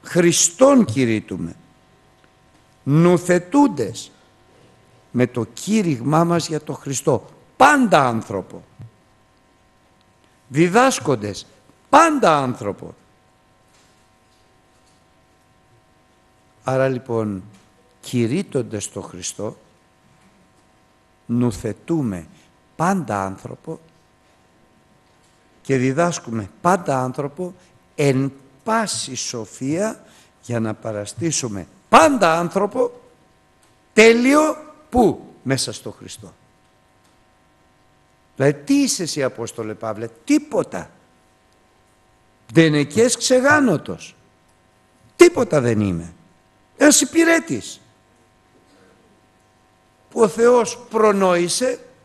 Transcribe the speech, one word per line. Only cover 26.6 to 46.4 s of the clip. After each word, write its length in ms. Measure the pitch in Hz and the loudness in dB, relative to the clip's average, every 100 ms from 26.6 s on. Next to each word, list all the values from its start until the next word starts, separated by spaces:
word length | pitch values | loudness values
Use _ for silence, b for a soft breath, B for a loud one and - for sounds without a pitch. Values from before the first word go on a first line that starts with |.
πάντα 420 | 175 190 175 131 | 0 0 -2 -4
άνθρωπο 520 | 127 127 143 143 180 185 b _ _ | -4 -6 -10 -8 -12 -14 b _ _
εν 380 | - 143 131 139 - _ _ | 0 2 2 -2 -6 _ _
πάση 500 | - 226 214 - - | -4 -2 -2 -6 -8
σοφία, 880 | 123 - 123 107 - 131 165 214 - b b b b | -10 -10 -10 -12 -8 -6 -4 -4 -8 b b b b
για 180 | - 117 | -6 -4
να 140 | 113 | -4
παραστήσουμε 920 | 107 113 104 101 - 165 - 123 98 82 _ _ | -6 -8 -8 -10 -6 -6 -4 -6 -8 -12 _ _
πάντα 500 | 240 320 262 175 160 | 4 4 2 0 0
άνθρωπο 520 | 175 - 202 247 247 - _ _ _ _ _ _ _ _ _ | -2 -4 -4 -4 -6 -6 _ _ _ _ _ _ _ _ _
τέλειο, 640 | - 226 233 247 294 311 254 - - _ | 6 6 6 4 4 2 -2 -16 -20 _
πού; 340 | 240 202 - - - | 2 2 0 -12 -12
Μέσα 300 | 120 131 - | -4 -2 -4
στο 180 | 107 113 | -10 -16
Χριστό. 440 | - 101 - 95 _ _ _ _ _ _ _ _ _ _ _ _ _ _ _ _ _ _ _ _ - | -16 -20 -20 -20 _ _ _ _ _ _ _ _ _ _ _ _ _ _ _ _ _ _ _ _ -2
Δηλαδή, 180 | 139 143 | -2 -2
τι 100 | - | -2
είσαι 280 | 277 269 - | 0 0 -4
εσύ, 200 | 165 - | -6 -4
Απόστολε 520 | 131 - 113 - 107 | -4 -6 -10 -8 -10
Παύλε; 340 | 107 113 107 113 - | -8 -10 -8 -12 -14
Τίποτα. 640 | - 302 294 196 - 92 - _ _ _ _ _ _ _ _ _ _ _ _ _ _ _ - | -2 -2 0 -4 -4 -10 -14 _ _ _ _ _ _ _ _ _ _ _ _ _ _ _ 0
Δενεκές 640 | 160 160 147 139 214 240 - | 4 4 2 -2 0 0 0
ξεγάνωτος. 1000 | - 254 269 302 254 156 - 85 - _ _ _ _ _ _ _ _ _ _ - | 0 2 4 4 2 0 -4 -14 -16 _ _ _ _ _ _ _ _ _ _ 0
Τίποτα 440 | 349 302 247 151 | 0 0 -2 -2
δεν 200 | 120 107 | -2 -2
είμαι. 320 | 101 87 85 - _ _ | -2 -6 -10 -20 _ _